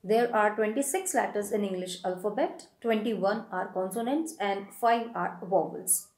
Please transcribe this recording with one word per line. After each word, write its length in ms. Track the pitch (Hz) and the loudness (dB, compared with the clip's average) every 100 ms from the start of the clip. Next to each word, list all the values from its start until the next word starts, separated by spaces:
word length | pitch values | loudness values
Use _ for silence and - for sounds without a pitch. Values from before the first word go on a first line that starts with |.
There 300 | 185 220 240 | 4 4 4
are 200 | 220 208 | 4 4
twenty-six 600 | 214 214 226 277 403 381 | 4 0 2 0 0 0
letters 380 | 262 202 208 202 | 0 0 -2 -2
in 120 | 208 | 0
English 340 | 202 185 185 - | 0 -2 -6 -4
alphabet, 640 | 190 180 202 208 349 - - _ | -4 -2 -2 0 -2 -2 -18 _
twenty-one 680 | 233 214 220 208 190 226 - | 0 0 0 0 0 0 -4
are 160 | 185 196 | -6 -4
consonants 640 | 190 190 202 233 294 320 - | -4 -4 -2 0 0 -2 -2
and 280 | 202 196 202 - | -2 -2 -6 0
five 280 | 233 233 233 | 2 2 0
are 240 | 185 180 - | -2 -4 -4
vowels. 640 | 185 185 156 - - - - | 0 2 2 -4 -2 -2 -2